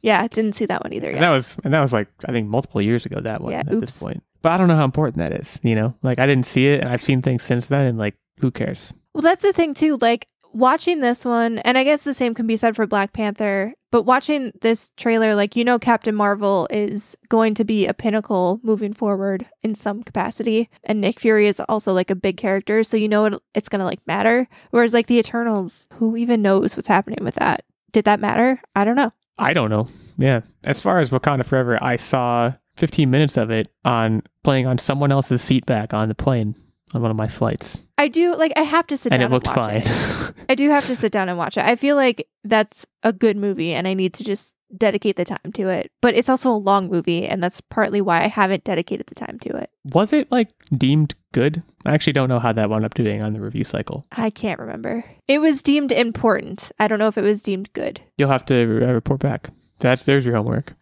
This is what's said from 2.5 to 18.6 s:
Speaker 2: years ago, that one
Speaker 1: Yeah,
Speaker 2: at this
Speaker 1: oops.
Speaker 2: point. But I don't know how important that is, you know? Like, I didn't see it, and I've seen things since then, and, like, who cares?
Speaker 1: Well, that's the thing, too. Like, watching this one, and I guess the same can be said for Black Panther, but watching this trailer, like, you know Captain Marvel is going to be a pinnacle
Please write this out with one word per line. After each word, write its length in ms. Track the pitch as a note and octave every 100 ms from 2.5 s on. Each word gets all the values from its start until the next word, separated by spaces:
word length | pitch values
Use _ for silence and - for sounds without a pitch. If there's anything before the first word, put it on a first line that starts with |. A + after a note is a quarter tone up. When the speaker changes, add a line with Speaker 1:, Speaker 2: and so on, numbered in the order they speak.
| A2+ - -
Speaker 2:
years 240 | G2+ A#2
ago, 160 | - -
that 200 | A2+ A2
one 100 | -
Speaker 1:
Yeah, 80 | -
Speaker 2:
at 60 | C#3+
this 80 | A3
Speaker 1:
oops. 160 | - -
Speaker 2:
point. 220 | - - _ _
But 100 | E3
I 40 | F3
don't 120 | F3+
know 80 | D#3+
how 80 |
important 340 | C#3 C#3+ D3+ -
that 140 | E2
is, 260 | - - -
you 120 | A#2+
know? 180 | A2 A2 B2
Like, 160 | C3+ B2
I 60 | C3+
didn't 200 | C3+ B2+
see 220 | - C3+
it, 120 | C#3+
and 80 | B2
I've 140 | B2
seen 180 | - C3
things 220 | B2+ B2
since 240 | - A#2+ A#2+
then, 180 | C#3 C3
and, 120 | A2+
like, 160 | G#2 - _ _
who 100 | C3
cares? 420 | - G2 F#2 - - _
Speaker 1:
Well, 100 | -
that's 200 | D#4 F#4
the 100 | G4+
thing, 220 | F#4 E4
too. 240 | C#4 D#4 C#4
Like, 260 | A#3 A#3 - _ _
watching 480 | A3 B3+ D#4 - E4+
this 240 | B3+ B3
one, 340 | B3 A#3 A#3 A3+
and 180 | - B3+
I 60 |
guess 180 | C4 D4
the 120 | -
same 200 | C4+ B3
can 120 | A#3 A3+
be 100 | A3
said 180 | A3+
for 120 | G#3+ G#3+
Black 260 | G#3 G3
Panther, 600 | - G#3+ G3+ G#3 G3 G3 C#4 _
but 100 | A#3+
watching 480 | A3 C4 C#4 D4+ B3+ -
this 280 | A3+ A3+ - -
trailer, 380 | A#3 A3+ A3
like, 200 | G#3 G3+
you 100 | A#3+
know 140 | A#3 B3
Captain 360 | B3 A3+ -
Marvel 520 | G#3+ G#3 G3+ G3+ G3 E3
is 460 | G#3+ G#3 G3+ - - _
going 260 | A3 A3
to 100 | G#3+
be 220 | G#3+ A3 G3
a 60 |
pinnacle 640 | A3+ A#3 G#3+ G#3 G3 F3+ G#3